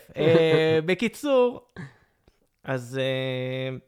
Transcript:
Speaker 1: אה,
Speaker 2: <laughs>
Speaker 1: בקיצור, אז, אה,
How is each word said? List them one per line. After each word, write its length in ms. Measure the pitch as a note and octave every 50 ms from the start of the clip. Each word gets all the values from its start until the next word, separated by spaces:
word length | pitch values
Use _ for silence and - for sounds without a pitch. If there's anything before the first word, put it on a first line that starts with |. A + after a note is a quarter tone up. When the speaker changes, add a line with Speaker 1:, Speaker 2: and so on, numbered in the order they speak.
| - _ -
Speaker 1:
אה, 640 | - D3+ D#3+ E3 E3 D#3+ D#3+ D#3+ D#3+ D#3+ D#3+ D#3+ D#3+
Speaker 2:
<laughs> 60 | D#3 E3+
Speaker 1:
בקיצור, 840 | F#3 F3+ A#3 A3 - - - D4 C4+ B3+ B3 B3 B3 - _ _ - - D#3 - - _ _ _ _ _ _ _ _ _ _ _ _ _ -
אז, 340 | - C3+ B2+ B2 A#2+ C3 C3+
אה, 800 | C3 C3+ C3 C3 C3 C3 B2+ B2+ B2+ B2+ C3 C3 C3 C3 C3 B2+ -